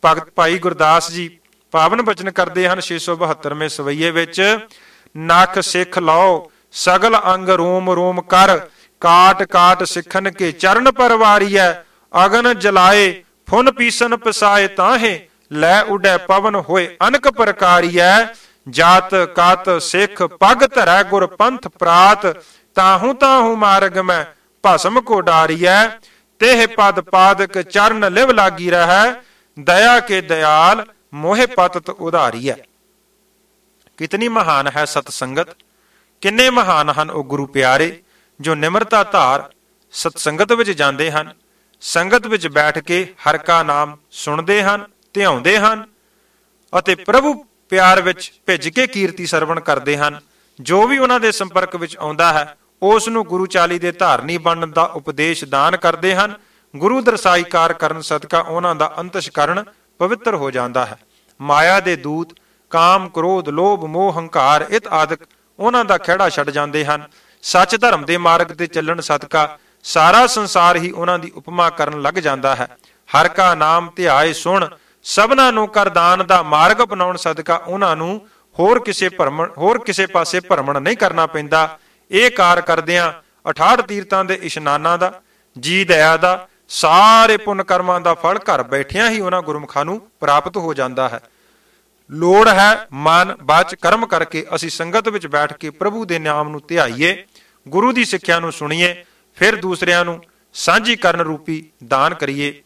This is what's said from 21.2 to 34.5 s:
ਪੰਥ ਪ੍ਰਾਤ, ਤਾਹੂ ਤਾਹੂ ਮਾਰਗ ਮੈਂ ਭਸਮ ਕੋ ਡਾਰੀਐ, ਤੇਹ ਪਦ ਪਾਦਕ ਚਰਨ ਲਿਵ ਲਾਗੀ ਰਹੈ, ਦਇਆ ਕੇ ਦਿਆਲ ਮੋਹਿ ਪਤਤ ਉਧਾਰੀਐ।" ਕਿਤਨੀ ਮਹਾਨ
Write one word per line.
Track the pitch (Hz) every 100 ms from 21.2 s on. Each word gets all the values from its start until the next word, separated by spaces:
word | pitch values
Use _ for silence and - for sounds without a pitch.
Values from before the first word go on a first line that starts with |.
| 185
ਪੰਥ | 180 220 254 185
ਪ੍ਰਾਤ, | _ 170 170 190 208 202 151 - _ _
ਤਾਹੂ | - 190 190 226
ਤਾਹੂ | 269 269 269 226 226
ਮਾਰਗ | 208 196 196 180
ਮੈਂ | 185 175 156 151 _ _ 202
ਭਸਮ | 165 180 233
ਕੋ | 240 214
ਡਾਰੀਐ, | 175 165 160 160 175 190 220 220 _ _ _ _
ਤੇਹ | 233 247 226
ਪਦ | 226 202 185
ਪਾਦਕ | 180 190 190 196 190 190
ਚਰਨ | 180 202 214 220 208
ਲਿਵ | 185 262
ਲਾਗੀ | 233 190 185 175
ਰਹੈ, | 175 170 185 226 240 _ _ _ -
ਦਇਆ | 143 180 226 240
ਕੇ | 233 190
ਦਿਆਲ | 160 160 156 151 165 220 208 _ _
ਮੋਹਿ | 147 160 208 247
ਪਤਤ | 247 180 175 170
ਉਧਾਰੀਐ।" | - 165 170 131 113 131 120 _ _ _ _ _ _ _ _ _ _ _ _ _ _
ਕਿਤਨੀ | 156 202 233
ਮਹਾਨ | 226 175